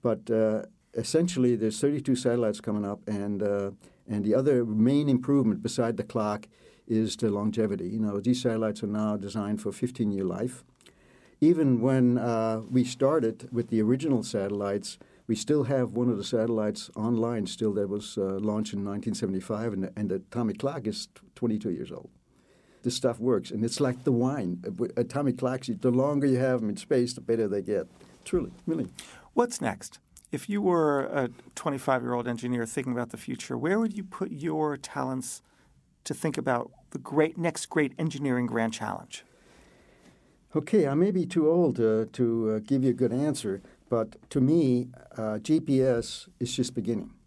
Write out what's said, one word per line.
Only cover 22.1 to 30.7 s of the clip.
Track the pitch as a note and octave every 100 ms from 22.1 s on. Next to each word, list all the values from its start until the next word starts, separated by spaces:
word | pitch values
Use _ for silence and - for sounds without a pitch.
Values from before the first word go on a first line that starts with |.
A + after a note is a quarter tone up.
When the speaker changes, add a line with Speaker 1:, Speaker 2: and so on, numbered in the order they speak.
| _ _ _ _ _ _ _
Speaker 1:
This | B2
stuff | - B2+ A#2
works, | A#2+ A2 -
and | G#2+
it's | A2+ -
like | C#3 B2+
the | -
wine. | A#2+ B2+ C#3+ F#2+ F2
Uh, | -
w-, | F#2 A#2+ -
atomic | A#2+ C#3 C#3+ B2
clocks, | C3 C3 -
the | G#2 B2+
longer | B2 C#3 D3 C#3
you | C3
have | C3 B2+
them | A2
in | G2
space, | - C3+ B2
the | -
better | - A2+ G#2+
they | G2+
get. | F#2 G2 D#2+ - - -
Truly, | - F3+ C3 - -
really. | D#3+ F#2+ - - - -
Speaker 2:
What's | - A#3+ -
next? | A#2 G2 - - _ - -
If | C#3 -
you | G3+
were | G3